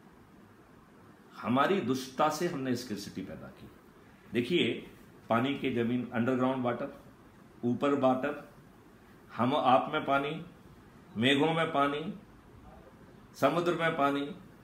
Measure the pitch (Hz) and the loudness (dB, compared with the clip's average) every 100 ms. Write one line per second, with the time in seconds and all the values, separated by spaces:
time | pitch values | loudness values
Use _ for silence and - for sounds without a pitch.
0 | - - - - - - - - - - | -20 -20 -20 -20 -20 -20 -20 -20 -20 -20
1 | - - - - 104 127 151 196 120 127 | -20 -20 -20 -8 0 2 4 2 0 -2
2 | - - 156 156 175 139 131 120 - 101 | -4 0 0 2 -2 -2 -2 -4 -4 -8
3 | - - 92 - - - - - - - | -8 -10 -10 -12 -16 -18 -20 -20 -20 -20
4 | - - - 117 120 175 117 - - - | -20 -20 -6 -4 0 2 0 -2 -10 -20
5 | - - - 113 131 139 135 120 113 123 | -20 -18 -2 0 0 -2 -2 0 0 -2
6 | - 120 120 127 127 135 123 117 143 - | -2 -2 0 2 0 0 -2 -2 -6 -10
7 | - - - - - - 120 120 143 139 | -20 -20 -20 -20 -20 -6 -2 0 2 4
8 | 131 127 143 - - - - - - - | 4 4 -2 -6 -12 -20 -20 -20 -20 -20
9 | - - - - 123 147 127 135 147 151 | -20 -20 -12 -2 0 2 6 4 4 -2
10 | 139 139 147 160 - - - - - - | 0 0 0 -6 -12 -20 -20 -20 -20 -20
11 | - 101 127 143 160 165 160 143 143 147 | -12 0 2 4 4 2 0 2 0 0
12 | 170 214 - - - - - - - - | -6 -10 -16 -20 -20 -20 -20 -20 -20 -20
13 | - - - - 143 165 170 160 165 160 | -20 -20 -20 -2 0 2 0 0 0 2
14 | 139 143 143 - - - | 0 0 -4 -10 -18 -20